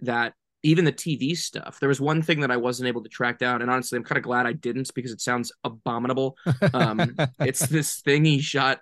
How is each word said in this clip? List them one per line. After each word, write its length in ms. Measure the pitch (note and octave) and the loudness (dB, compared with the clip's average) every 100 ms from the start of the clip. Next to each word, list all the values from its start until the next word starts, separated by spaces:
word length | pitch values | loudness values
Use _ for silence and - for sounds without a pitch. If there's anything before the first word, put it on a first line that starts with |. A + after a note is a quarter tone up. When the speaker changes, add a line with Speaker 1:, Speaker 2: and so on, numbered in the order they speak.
| A#2+ | -2
Speaker 1:
that 260 | A#2+ A#2 - _ _ D3+ | -2 -2 -6 _ _ 4
even 200 | E3 D#3 | 4 4
the 60 | |
T 240 | C#3 F3 B2+ | 0 -2 -2
V 180 | C3+ | -2
stuff, 440 | D#3+ - - - - | -2 -6 -8 -12 -2
there 120 | C3+ | 0
was 100 | C#3 | 2
one 220 | C#3+ D#3 | 2 2
thing 180 | D#3+ D#3 | 2 2
that 100 | C#3 | 2
I 60 | B2 | 0
wasn't 320 | B2 B2 B2+ | 0 -2 -2
able 140 | A#2+ | -4
to 60 | A2 | -6
track 280 | - A#2+ A#2 | -4 -2 0
down. 220 | B2 A#2+ | 0 0
And 100 | A#2+ | 0
honestly, 280 | B2+ B2 B2 | 0 0 -4
I'm 60 | |
kinda 180 | A#2 B2+ | -2 -4
glad 240 | A2+ B2 A#2+ | 0 0 0
I 80 | |
didn't 400 | A#2 A#2 A#2+ C3 | -2 -4 -4 -6
because 180 | - B2 | -8 -8
it 80 | A2 | -6
sounds 320 | - B2 A#2 - | -2 -2 -4 -8
abominable. 760 | A#2+ A2+ B2 A#2 B2 C3 C3+ - F3 C3 G3 | -10 -8 -6 -4 -2 0 -2 -2 -2 0 2
Um, 440 | B2+ A2+ A2 A#2+ - | 2 2 2 -2 0
Speaker 2:
<laughs> 220 | C#3+ - | -4 -2
Speaker 1:
it's 260 | C3 - B2+ | -2 0 0
this 340 | D#3 - - | 0 0 -2
thing 240 | C#3+ D3 | 2 4
he 160 | D#3 C#3+ | 6 4
shot 400 | D#3 C#3 C3 B2+ | 2 0 2 0